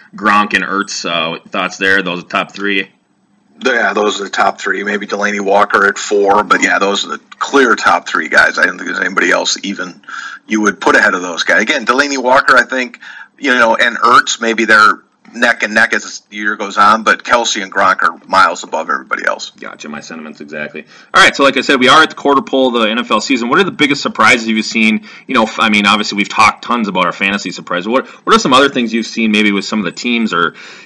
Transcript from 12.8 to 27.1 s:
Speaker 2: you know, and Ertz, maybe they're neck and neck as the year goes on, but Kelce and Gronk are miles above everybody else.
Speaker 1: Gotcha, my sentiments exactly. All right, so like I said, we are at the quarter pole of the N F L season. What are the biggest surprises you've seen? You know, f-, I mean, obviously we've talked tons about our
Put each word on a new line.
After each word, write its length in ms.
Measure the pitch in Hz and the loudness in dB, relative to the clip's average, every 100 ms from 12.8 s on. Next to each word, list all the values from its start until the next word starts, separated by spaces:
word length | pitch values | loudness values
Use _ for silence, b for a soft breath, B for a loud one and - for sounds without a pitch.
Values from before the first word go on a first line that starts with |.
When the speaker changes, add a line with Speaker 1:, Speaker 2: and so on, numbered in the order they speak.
| 123 - B B B _ | -6 -10 B B B _
Speaker 2:
you 160 | 143 | 0
know, 220 | 123 113 113 | 2 4 4
and 220 | 120 110 | 0 2
Ertz, 420 | 117 127 - - | 4 4 2 -2
maybe 240 | 113 110 | -2 0
they're 380 | 110 110 107 - _ _ _ 117 | 4 6 4 2 _ _ _ -2
neck 260 | 120 113 | 0 0
and 100 | 104 | -2
neck 200 | 110 113 | 0 0
as 280 | 107 95 - | 0 -6 -14
the 160 | - 104 | -14 -8
year 180 | 104 104 | -6 -6
goes 220 | 101 104 | -4 2
on, 260 | 104 110 | 4 4
but 220 | 107 104 - | 2 -2 0
Kelce 360 | 120 113 107 | 0 0 -4
and 80 | 95 | -4
Gronk 320 | 98 95 95 | 0 2 2
are 160 | 82 82 - | 0 -2 -2
miles 360 | 95 90 90 | 2 2 0
above 260 | - 80 80 | -6 -6 -4
everybody 360 | 67 64 - 50 | -6 -6 -6 -4
else. 240 | 50 - | -6 -10
Speaker 1:
Gotcha, 400 | - 50 50 76 | -16 -18 -16 -14
my 100 | 73 | -14
sentiments 400 | - 82 78 73 | -14 -16 -16 -18
exactly. 460 | 73 76 73 78 - B B | -14 -12 -12 -12 -18 B B
All 80 | 175 | 2
right, 140 | 170 - | 2 4
so 80 | |
like 140 | 139 127 | 2 2
I 40 | |
said, 200 | 120 139 | 0 2
we 80 | 127 | 6
are 120 | 151 | 6
at 100 | 156 | 4
the 40 | - | 0
quarter 260 | - 143 | 0 2
pole 320 | - 135 131 | 2 0 2
of 80 | 120 | 2
the 80 | 107 | 0
N 80 | 113 | -2
F 140 | 117 | 0
L 80 | 110 | -2
season. 300 | - 127 120 | 0 -2 2
What 100 | 156 | 0
are 60 | 185 | 0
the 60 | |
biggest 300 | 113 147 139 | 0 0 0
surprises 460 | 127 110 110 127 113 | -4 2 2 2 0
you've 160 | 110 | -2
seen? 420 | 107 113 110 107 B B - | -2 0 0 0 B B -4
You 60 | 123 | 0
know, 80 | |
f-, 160 | 110 - | 0 0
I 80 | 110 | 0
mean, 180 | 104 101 | 2 2
obviously 300 | 104 104 104 | 2 0 -4
we've 140 | 98 | -2
talked 340 | - 110 - | 2 2 2
tons 240 | - 120 101 | -4 -2 -2
about 180 | 92 | 0
our 60 | 87 | -2